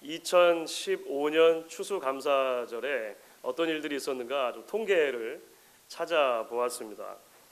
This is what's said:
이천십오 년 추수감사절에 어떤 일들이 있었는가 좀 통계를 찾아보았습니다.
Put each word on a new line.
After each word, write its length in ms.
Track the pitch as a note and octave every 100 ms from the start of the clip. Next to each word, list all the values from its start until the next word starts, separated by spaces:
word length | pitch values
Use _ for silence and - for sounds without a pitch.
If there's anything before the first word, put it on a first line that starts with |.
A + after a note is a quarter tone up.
이천십오 1300 | C#3+ E3 - F3+ F3 E3 D#3 - - F#3 - C#3 D3+
년 380 | D#3+ E3 E3 E3
추수감사절에 1500 | - F#3+ F#3+ C3+ C3+ C#3+ C3+ C3 B2 A2+ A#2 B2+ C3 A2 G2+ - -
어떤 280 | B2 B2+ E3
일들이 260 | D#3 D3 C#3
있었는가 560 | C#3+ C3 A#2+ C#3 B2
좀 140 | A2+ G#2+
통계를 760 | G#3+ G#3 F#3 C#3+ A#2+ A2+ D#3 - - _ _ _
찾아보았습니다. 1300 | - E3 E3 C3+ A#2 A2 A#2 B2 B2 A2 G2+ G2 G2 - - -